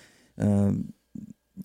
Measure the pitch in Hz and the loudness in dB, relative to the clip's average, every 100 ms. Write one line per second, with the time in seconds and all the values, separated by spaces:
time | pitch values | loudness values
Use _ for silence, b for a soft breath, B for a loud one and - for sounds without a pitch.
0 | b b b - 104 101 101 98 - - | b b b -2 2 4 2 0 -4 -12
1 | _ - - - _ - | _ -16 -16 -20 _ -10